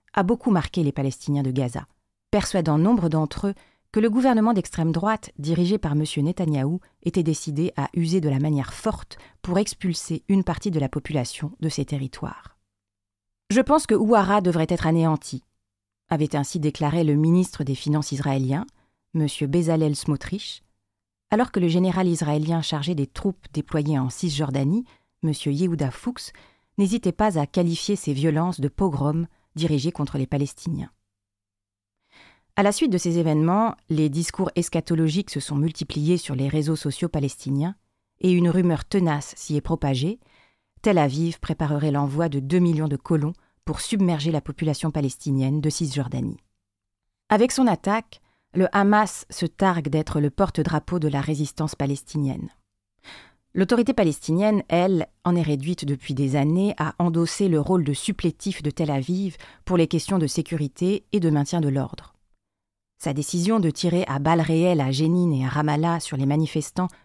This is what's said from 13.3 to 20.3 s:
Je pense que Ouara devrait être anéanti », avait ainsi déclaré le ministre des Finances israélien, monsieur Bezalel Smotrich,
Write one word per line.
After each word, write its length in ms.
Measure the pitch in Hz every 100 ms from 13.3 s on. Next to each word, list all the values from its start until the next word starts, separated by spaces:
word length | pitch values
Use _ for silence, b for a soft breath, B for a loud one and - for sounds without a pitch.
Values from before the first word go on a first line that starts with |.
| _ -
Je 100 | 220
pense 260 | 254 302 -
que 80 |
Ouara 480 | 208 214 220 190 208
devrait 240 | 180 165 160
être 180 | 175 160
anéanti », 580 | 165 160 151 - 127 _ _ _ _ _ _ -
avait 260 | 156 151 147
ainsi 240 | 139 170
déclaré 440 | 147 - 147 170
le 100 | 156
ministre 500 | 147 160 175 180 -
des 120 | 139 131
Finances 360 | 147 151 -
israélien, 540 | 139 143 135 131 143 262 _ _ _ _
monsieur 320 | 160 147 - 143
Bezalel 500 | 170 165 160 156 143
Smotrich, 680 | - 143 -